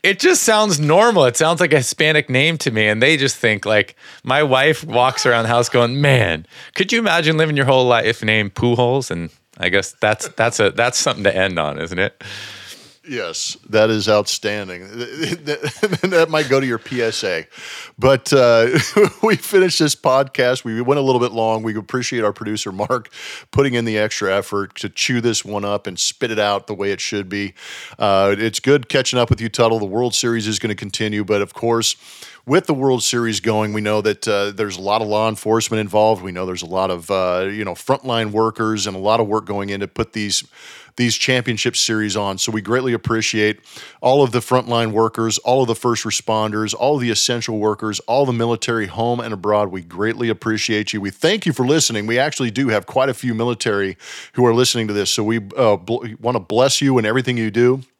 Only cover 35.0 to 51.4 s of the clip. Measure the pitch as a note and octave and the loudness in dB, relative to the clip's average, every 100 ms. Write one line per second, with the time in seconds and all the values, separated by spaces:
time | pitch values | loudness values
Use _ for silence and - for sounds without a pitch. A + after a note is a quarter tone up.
35 | G#2+ G#2+ A2 G#2 G#2+ A2+ A2 A2 G#2 G#2 | 0 0 0 -2 0 0 0 -4 0 2
36 | G#2+ G#2+ F#2 F2+ F#2 F2+ E2 F#2 F#2+ F2+ | 4 2 -4 -6 -6 -6 -6 -2 -2 -2
37 | E2+ G2 F#2 F2+ F#2+ G#2 G2+ F2 - C3+ | -2 -2 0 0 -2 -6 -8 -10 -4 -4
38 | C3 A#2 G#2+ G#2+ A2 G#2+ A2 A2 G2+ F#2+ | -2 -2 -2 0 -2 0 -4 -2 -4 -4
39 | G2 A2+ G#2+ G#2+ G#2 G2+ G2 G2 G2 - | 0 2 2 -2 -4 -8 -6 -8 -8 -6
40 | A2+ A2 G#2 - - - - - - - | -6 -6 -4 -4 -6 -20 -20 -20 -20 -2
41 | B2 - - B2+ A#2+ A2 B2 - - A2 | -2 0 0 0 0 -2 -2 -2 -2 0
42 | G#2+ G2 G2+ F#2+ - A2 G2 B2 B2+ A#2 | -2 -2 -4 -4 -4 -4 0 0 0 -2
43 | - A2+ G#2+ A2 G#2+ G#2 _ - - - | -2 -2 -2 0 0 -2 _ -20 -20 -4
44 | A#2+ C#3 C3+ A#2+ - B2+ B2 A#2 A2+ G#2+ | 2 4 4 2 0 0 2 -2 0 0
45 | A2+ - A2+ G#2+ - B2+ B2+ A2+ B2 A2+ | 0 0 -2 -2 0 2 2 0 -2 -2
46 | A2+ - - A2 G#2+ G#2+ A2 - C3 D3 | -4 -6 -2 -2 0 -2 -4 0 0 0
47 | B2 G#2+ - A#2+ A2+ A2 G#2+ G#2 A2 G2+ | 0 0 -2 -2 -4 -2 -2 -2 -4 -8
48 | - B2 C#3 A#2+ A#2 A2+ - A2+ G2+ E2+ | -2 0 2 0 0 -2 -2 -4 -4 -4
49 | A#2 A#2+ A2+ G#2 G2+ G#2+ G#2 F#2 E2 F2 | -2 -2 -6 -6 0 0 0 -6 -12 -4
50 | G#2+ A#2 A#2+ A2 A#2 A2 - G#2+ G#2+ G#2+ | -4 -2 -2 -2 -4 -4 -2 -2 -2 -6
51 | G2 - D#3+ G#3 | -8 -2 -2 0